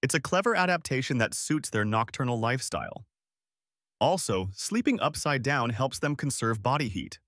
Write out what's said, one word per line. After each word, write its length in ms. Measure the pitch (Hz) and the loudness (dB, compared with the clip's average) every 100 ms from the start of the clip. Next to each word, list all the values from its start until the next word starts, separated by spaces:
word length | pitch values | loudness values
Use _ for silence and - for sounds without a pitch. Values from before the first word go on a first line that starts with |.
It's 120 | 131 | 4
a 60 | 160 | 2
clever 340 | - 180 196 | 2 2 4
adaptation 640 | 220 180 175 - 131 131 127 | 4 4 2 0 -2 0 2
that 160 | 117 | 2
suits 360 | - - 156 - | 0 -2 -2 0
their 140 | 110 | 0
nocturnal 540 | 107 110 117 - 127 120 | 2 2 0 -2 -2 0
lifestyle. 680 | 113 131 - - - - - _ _ _ _ _ _ _ _ _ | 0 0 -2 -6 -6 -12 -18 _ _ _ _ _ _ _ _ _
Also, 480 | 131 180 - 98 95 | 2 2 0 0 -2
sleeping 480 | 98 - 220 247 254 | -6 -4 0 0 2
upside 420 | 143 - 156 139 | 0 0 0 0
down 280 | 123 143 120 | 0 0 0
helps 280 | 110 131 - | 0 -2 -2
them 160 | 147 | -2
conserve 480 | 143 143 - 117 113 | -2 -2 -2 -2 0
body 260 | 104 143 127 | 0 0 0
heat. 300 | 95 69 - | -4 -8 -12